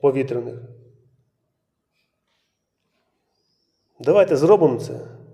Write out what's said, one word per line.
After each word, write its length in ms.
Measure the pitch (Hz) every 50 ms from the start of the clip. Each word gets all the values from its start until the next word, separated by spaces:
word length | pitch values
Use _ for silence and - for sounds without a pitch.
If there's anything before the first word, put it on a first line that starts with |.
повітряних. 540 | - 143 131 135 131 127 120 120 117 120 - - - - - - - - _ _ _ _ _ _ _ _ _ _ _ _ _ _ _ _ _ _ _ _ _ _ _ _ _ _ _ _ _ _ _ _ _ _ _ _ _ _ _ _ _ _ _ _ _ _ _ _ _ _ _ _ _ _ _ _ _ _ _ _ _ _
Давайте 360 | - - 170 208 190 - 160
зробимо 440 | 131 147 170 214 196 165 143 123 113
це. 200 | - - - - - - - - - -